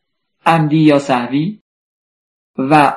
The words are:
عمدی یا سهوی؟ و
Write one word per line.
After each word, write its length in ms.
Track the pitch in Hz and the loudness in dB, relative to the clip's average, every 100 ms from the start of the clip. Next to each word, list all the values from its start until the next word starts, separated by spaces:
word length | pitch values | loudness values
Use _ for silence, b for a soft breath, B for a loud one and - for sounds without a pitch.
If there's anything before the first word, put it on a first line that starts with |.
| _ _ _ _ - | _ _ _ _ -2
عمدی 340 | 165 151 156 | 0 0 2
یا 200 | 151 143 | 4 2
سهوی؟ 600 | 139 123 120 135 170 214 _ _ _ _ _ _ _ _ _ - | 0 -6 -4 -4 -6 -8 _ _ _ _ _ _ _ _ _ -8
و 360 | 131 151 139 | 0 2 2